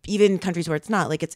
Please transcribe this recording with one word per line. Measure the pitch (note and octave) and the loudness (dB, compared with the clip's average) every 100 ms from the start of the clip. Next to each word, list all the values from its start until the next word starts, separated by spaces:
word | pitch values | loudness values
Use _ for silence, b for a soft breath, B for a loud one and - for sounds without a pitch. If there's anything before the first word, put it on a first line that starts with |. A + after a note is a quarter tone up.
| - | -6
even | G#3 G#3 F#3 | 4 4 4
countries | G3 E3+ E3 | -2 -4 -2
where | D3+ | -4
it's | - | -2
not, | G#3+ C#3 | -2 0
like, | D#3 | -2
it's, | D#3+ | -6